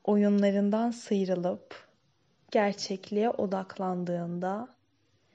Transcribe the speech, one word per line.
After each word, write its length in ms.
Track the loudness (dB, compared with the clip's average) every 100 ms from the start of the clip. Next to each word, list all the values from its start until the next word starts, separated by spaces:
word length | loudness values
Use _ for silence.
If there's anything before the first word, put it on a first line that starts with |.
oyunlarından 880 | 2 4 6 4 4 4 2 2 0
sıyrılıp 960 | -4 -2 0 0 0 -2 -4 -10 -20 -20 _ _ _ _ _ _
gerçekliğe 800 | 0 2 0 -6 -8 -4 0 0
odaklandığında 1500 | 0 -2 -2 -6 -6 -4 -2 -2 -4 -4 -4 -4 -4 -8 _ _ _ _ _ _